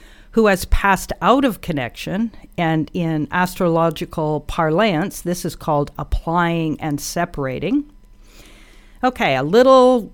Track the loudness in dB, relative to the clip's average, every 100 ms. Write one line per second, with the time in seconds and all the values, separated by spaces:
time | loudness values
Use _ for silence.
0 | -20 -20 -4 2 2 2 2 2 4 0
1 | -2 -2 2 2 2 -2 -6 -6 -6 -8
2 | -8 -4 -4 -8 -14 -4 -2 0 -2 -4
3 | -4 -2 -4 -2 -2 0 0 2 0 -2
4 | -8 -6 -4 -4 -4 -2 0 2 2 0
5 | -4 -6 -6 -6 -6 -8 -2 -2 -2 -8
6 | -6 -4 -2 0 0 0 -2 -4 -6 -6
7 | -6 -6 -6 -4 -6 -6 -2 -2 -4 -12
8 | -20 -20 -20 -20 -20 -20 -20 -20 -20 -4
9 | -4 0 0 0 2 4 8 8 6 4
10 | -2